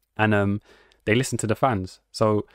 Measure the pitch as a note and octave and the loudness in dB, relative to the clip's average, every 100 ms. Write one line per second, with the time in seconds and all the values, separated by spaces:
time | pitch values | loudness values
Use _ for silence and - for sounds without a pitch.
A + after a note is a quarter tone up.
0 | _ - G#2+ G#2 G2 G2+ - _ _ _ | _ -2 2 2 0 -4 -8 _ _ _
1 | - A2+ C3 A#2 G#2+ G#2+ C3+ G#2 F#2 - | -2 0 0 -4 -4 0 0 -2 -6 -14
2 | _ - A2 G#2 - | _ -2 0 0 -4